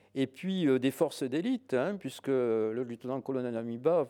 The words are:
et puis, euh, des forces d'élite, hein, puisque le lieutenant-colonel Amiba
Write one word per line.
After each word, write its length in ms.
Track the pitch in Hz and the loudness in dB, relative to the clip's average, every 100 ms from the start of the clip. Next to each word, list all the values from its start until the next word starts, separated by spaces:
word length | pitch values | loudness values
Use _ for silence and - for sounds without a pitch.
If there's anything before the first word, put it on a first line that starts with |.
| _ 139 | _ -2
et 100 | 131 | -2
puis, 400 | - 185 190 151 | -4 -4 2 4
euh, 100 | 131 | 4
des 120 | 131 | 2
forces 320 | - 151 - | 2 0 0
d'élite, 500 | 131 151 214 262 - | -2 -2 -2 -2 0
hein, 240 | 127 156 202 | 0 0 -4
puisque 280 | 135 - - | -8 -8 0
le 560 | 131 120 113 110 117 | 2 2 2 0 -2
lieutenant-colonel 720 | 123 117 123 131 123 131 123 117 | -6 -6 -6 -6 -4 -2 -2 -4
Amiba 500 | 117 117 139 170 | -4 0 2 2